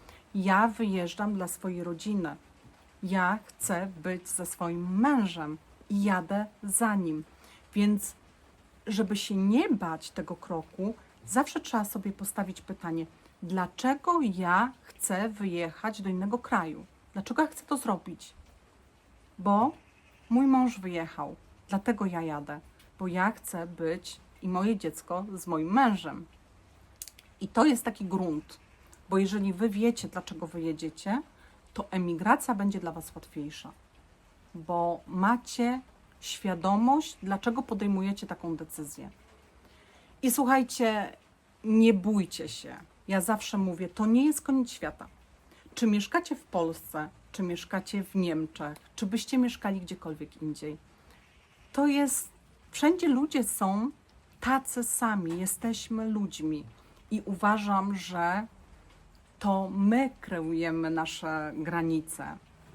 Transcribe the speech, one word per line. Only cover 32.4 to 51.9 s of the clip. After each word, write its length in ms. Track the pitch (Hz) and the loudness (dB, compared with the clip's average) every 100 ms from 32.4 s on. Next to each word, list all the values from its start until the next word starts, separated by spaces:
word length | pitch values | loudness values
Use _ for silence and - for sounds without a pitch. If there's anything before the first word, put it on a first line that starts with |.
| - 214 | 2 0
będzie 240 | 202 196 | 0 -2
dla 120 | 175 | -6
was 240 | 165 160 - | -8 -12 -16
łatwiejsza, 560 | - - 147 151 147 - _ _ - _ _ _ _ 170 | -14 -10 -10 -10 -16 -20 _ _ -20 _ _ _ _ -14
bo 460 | 160 175 175 170 - | -2 0 2 0 -4
macie 760 | 185 190 240 - - 240 254 - - _ - | 0 4 2 0 -2 0 0 -6 -20 _ -16
świadomość, 1000 | - - 202 180 180 202 240 285 302 - | -12 -6 -4 -2 2 4 6 4 2 -6
dlaczego 380 | 190 196 - 233 | -4 -2 0 -2
podejmujecie 640 | 254 208 208 196 196 202 196 | -2 -2 0 0 0 -4 -6
taką 280 | 175 170 160 | -8 -6 -6
decyzję. 540 | 156 - 147 - 139 - - - - _ - - - - - - | -8 -12 -12 -12 -16 -18 -20 -20 -20 _ -20 -20 -20 -20 -20 -2
I 100 | 262 | 0
słuchajcie, 840 | 240 254 269 247 - 233 214 196 - _ _ _ _ | 2 4 4 4 2 2 2 -2 -8 _ _ _ _
nie 300 | 214 220 226 | 2 8 8
bójcie 560 | 202 185 214 175 - - | 8 4 2 0 -4 -8
się. 280 | - - 127 - _ - | -10 -14 -16 -18 _ -2
Ja 140 | 190 | 0
zawsze 360 | 180 214 - 208 | 2 0 0 0
mówię, 320 | 190 170 180 | 0 -2 -6
to 160 | - 214 | -2 4
nie 200 | 233 285 | 6 6
jest 160 | 302 | 2
koniec 300 | - 269 247 | 2 0 0
świata. 360 | - 156 - - - _ - _ - - - | -4 -8 -8 -14 -20 _ -20 _ -20 -18 0
Czy 120 | 226 | 2
mieszkacie 480 | 208 202 349 349 302 | 2 2 -2 -2 -6
w 80 | |
Polsce, 640 | - 185 165 165 - 156 151 - - | -4 -2 -2 -2 -8 -8 -8 -12 -16
czy 120 | - | -6
mieszkacie 600 | 185 175 - 190 190 202 | -4 -4 -6 -6 -4 -6
w 120 | 185 196 | -2 0
Niemczech, 600 | 175 156 160 - 147 151 - - | 0 0 -4 -6 -10 -10 -16 -6
czy 100 | 202 | -2
byście 320 | 226 - 262 | -2 0 2
mieszkali 440 | 247 - 202 196 | 2 0 -4 -4
gdziekolwiek 600 | 175 180 170 156 151 - | -6 -10 -10 -10 -12 -8
indziej, 360 | 156 147 151 151 - _ - - _ _ _ _ - | -8 -6 -8 -10 -16 _ -20 -20 _ _ _ _ -6
to 140 | - | 2
jest, 420 | 285 | 4